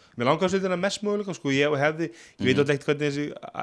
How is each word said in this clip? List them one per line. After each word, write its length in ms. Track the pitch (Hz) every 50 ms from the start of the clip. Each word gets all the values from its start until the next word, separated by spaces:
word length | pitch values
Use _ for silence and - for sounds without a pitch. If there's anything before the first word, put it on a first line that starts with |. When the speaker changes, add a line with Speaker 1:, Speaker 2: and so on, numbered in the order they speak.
| _ _ _
Speaker 1:
Mér 80 | 120 120
langaði 180 | 131 156 160 190
að 60 | 180 190
setja 140 | 190 185
inn 80 | 185 180
að 60 | 175 190
mest 180 | 202 - - 208
möguleika, 280 | 208 208 208 202 196 160
sko, 120 | - - 139 135
ég 200 | 139 143 147 147
hefði, 320 | 135 143 151 156 160 165 160
ég 360 | - - - - _ - 104
veit 120 | 127 131
Speaker 2:
Mhm. 20 | 143
Speaker 1:
alltaf 160 | 143 143 147
ekkert 100 | 135 -
hvernig 220 | - 147 139 147
þessi 180 | 147 139 147 147 151 - - - - - -